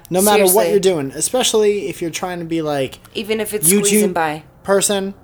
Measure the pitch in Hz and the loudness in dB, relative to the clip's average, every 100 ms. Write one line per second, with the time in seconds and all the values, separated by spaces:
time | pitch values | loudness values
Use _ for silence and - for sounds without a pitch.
0 | - 180 208 208 190 196 170 202 180 170 | -4 0 4 4 4 4 4 2 2 0
1 | 135 143 - 254 233 220 208 208 151 156 | -2 -6 -4 -2 0 2 2 0 -4 -6
2 | 170 151 185 175 165 165 151 143 131 - | -8 -6 -6 -8 -6 -4 -2 -2 -4 -8
3 | - - 208 220 208 208 165 202 196 202 | -14 -10 -4 -4 -4 -2 0 2 2 2
4 | 190 175 160 156 - - - 196 180 202 | 2 0 -2 -4 -12 -10 0 2 2 -2
5 | 190 196 | -4 -10